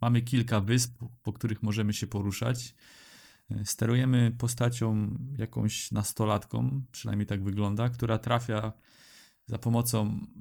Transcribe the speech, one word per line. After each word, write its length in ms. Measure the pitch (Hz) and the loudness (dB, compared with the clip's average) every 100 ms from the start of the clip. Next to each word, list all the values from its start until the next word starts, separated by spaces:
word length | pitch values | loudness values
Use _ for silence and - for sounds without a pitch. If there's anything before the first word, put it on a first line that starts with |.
Mamy 200 | 120 120 | 4 4
kilka 400 | 120 127 120 110 | 4 2 4 2
wysp, 360 | 98 120 - - 117 - | 4 2 2 -4 -14 -8
po 100 | - | -8
których 300 | 104 117 107 | -4 -2 0
możemy 300 | 107 107 104 | 0 2 0
się 140 | 104 101 | 0 -2
poruszać. 680 | 104 101 92 117 123 - - - - - - - _ - 104 | -2 -2 -2 -2 -2 -6 -16 -20 -20 -20 -20 -20 _ -8 -6
Sterujemy 680 | 104 - 113 120 131 123 117 120 | -4 -2 2 4 4 4 4 2
postacią 800 | 123 - 120 120 113 107 104 120 131 139 | -2 0 0 0 0 0 0 -4 -6 -6
jakąś 540 | 110 113 107 - - | -4 -2 -2 -2 -4
nastolatką, 920 | 110 101 - 107 107 - 113 123 135 131 | -2 -2 0 0 0 -2 -2 -2 -2 -6
przynajmniej 360 | - 113 101 101 | -8 -4 -2 -2
tak 160 | 101 | -2
wygląda, 460 | 98 98 101 104 120 | -2 0 0 0 -2
która 280 | 123 113 110 | -2 -2 0
trafia 560 | - 120 120 107 110 - _ - - - - _ - | 0 0 0 -2 -4 -8 _ -20 -20 -20 -20 _ -10
za 100 | 107 | -4
pomocą, 640 | 120 117 120 110 104 107 - - | 0 2 2 0 0 -2 -6 -12